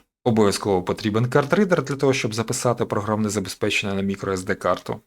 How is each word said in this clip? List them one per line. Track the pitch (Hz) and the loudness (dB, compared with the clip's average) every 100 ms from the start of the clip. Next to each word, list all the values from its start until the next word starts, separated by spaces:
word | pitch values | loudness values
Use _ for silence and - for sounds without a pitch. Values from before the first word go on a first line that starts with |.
| - _ | -12 _
Обов'язково | - 110 104 95 104 95 | 0 4 4 4 2 0
потрібен | 87 98 110 104 123 | 0 -2 -2 0 2
картридер | 143 135 175 208 175 | 2 2 2 2 2
для | 131 | 0
того, | 139 139 | 0 2
щоб | 131 123 | 2 -2
записати | 107 113 131 127 117 | -4 -4 -2 0 0
програмне | 113 107 101 107 107 | -2 -2 -2 0 0
забезпечення | 101 95 - 107 101 107 | -2 -4 -4 -2 -2 -2
на | 98 | -2
мікро | 98 98 98 | -2 -4 -4
S | 95 | -4
D-карту. | 92 95 92 90 - 113 | -4 -2 0 -2 -4 -10